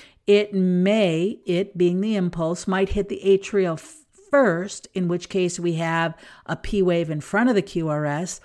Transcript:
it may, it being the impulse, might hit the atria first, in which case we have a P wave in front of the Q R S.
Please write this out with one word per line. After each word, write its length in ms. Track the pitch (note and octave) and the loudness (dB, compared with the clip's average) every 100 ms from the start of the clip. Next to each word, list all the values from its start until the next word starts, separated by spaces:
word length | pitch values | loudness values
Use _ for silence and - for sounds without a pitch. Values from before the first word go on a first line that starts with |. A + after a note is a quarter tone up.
| - _ - | -20 _ 2
it 260 | G3+ G#3 | 4 4
may, 840 | G3 F#3 F3+ F#3 A3 F#3+ D#3+ F#3+ - | 0 2 2 2 4 2 2 -2 -4
it 320 | - F3 G3 F3 | -2 -2 -2 0
being 240 | F3 F3+ | 2 2
the 160 | G#3+ G#3 | 0 0
impulse, 500 | F3+ E3+ D#3+ F3+ - | -2 -2 -4 -4 -4
might 240 | F#3+ G3 | -2 0
hit 180 | G#3+ G3 | -2 -4
the 120 | - | -2
atria 540 | G3 G3 - G3+ F#3 D#3 - - _ _ _ | 2 2 2 0 0 -4 -10 -20 _ _ _
first, 560 | C#4+ A#3 E3 G3 - - | 2 4 2 -4 -12 -10
in 160 | F#3+ F3 | -4 -2
which 220 | F3 - | -2 -2
case 280 | F#3+ F3+ F3+ | -2 -2 -2
we 160 | F3 | -4
have 400 | E3 E3 E3 E3 D#3+ - - | -2 -2 0 -2 -4 -18 -20
a 120 | - - | -10 -8
P 260 | - G#3 | -4 0
wave 260 | F3+ E3+ D#3+ | 2 2 0
in 140 | D3+ | -6
front 260 | - G3+ A#3+ | -2 0 2
of 60 | |
the 80 | G#3 | 2
Q 260 | - F3+ D#3+ | 0 -4 -2
R 160 | D3+ | -2
S. 360 | D3 D3 F3+ - | -2 -4 -6 -10